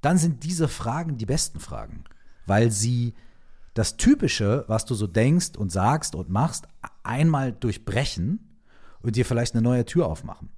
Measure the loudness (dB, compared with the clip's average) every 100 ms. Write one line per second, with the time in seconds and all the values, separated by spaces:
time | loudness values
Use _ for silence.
0 | 4 4 2 0 -4 0 0 0 -4 -4
1 | -4 -6 -2 0 -2 -6 -10 -12 -12 -14
2 | -16 -20 -20 -18 2 4 4 2 0 0
3 | -2 -6 -20 -20 -20 -20 -8 -2 -2 2
4 | 4 6 2 2 2 2 0 -2 -2 -4
5 | -2 2 4 4 2 -4 -4 2 2 2
6 | -2 -8 -2 0 0 -2 -12 -18 -18 -14
7 | -8 2 2 2 0 -2 -4 -4 -4 -2
8 | -2 -2 -2 -2 -6 -20 _ -20 -20 -6
9 | -2 0 2 0 0 2 2 2 2 0
10 | 0 -2 -8 -14 -16